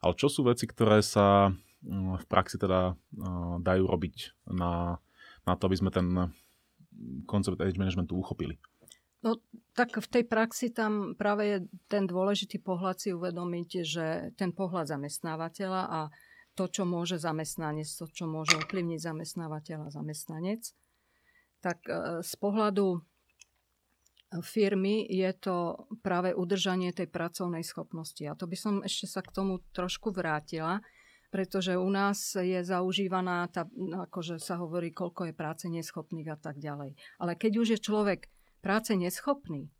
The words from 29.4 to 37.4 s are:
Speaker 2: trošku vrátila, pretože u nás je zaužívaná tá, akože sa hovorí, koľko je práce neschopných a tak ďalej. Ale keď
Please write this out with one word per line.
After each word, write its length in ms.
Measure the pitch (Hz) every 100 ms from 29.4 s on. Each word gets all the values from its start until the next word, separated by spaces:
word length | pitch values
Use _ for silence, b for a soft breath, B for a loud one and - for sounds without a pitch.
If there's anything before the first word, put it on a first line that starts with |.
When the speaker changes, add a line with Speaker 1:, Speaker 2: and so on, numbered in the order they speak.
| 196 185 -
Speaker 2:
trošku 400 | - 180 - 220
vrátila, 720 | 190 165 151 151 160 160 196 b b b b b
pretože 480 | 190 185 196 180 180
u 80 | 185
nás 480 | 196 202 202 - 196
je 240 | 180 185
zaužívaná 880 | 175 185 185 190 190 185 185 175 175
tá, 240 | 180 165 - 190 175 175
akože 320 | 190 160 165
sa 160 | - 175
hovorí, 320 | 175 170 170
koľko 400 | 160 175 - 170
je 20 |
práce 320 | 165 156 160 180
neschopných 560 | 165 160 - 151 165 156
a 100 | 151
tak 220 | 160 143
ďalej. 400 | 151 143 139 143 B B
Ale 80 | 175
keď 120 | 170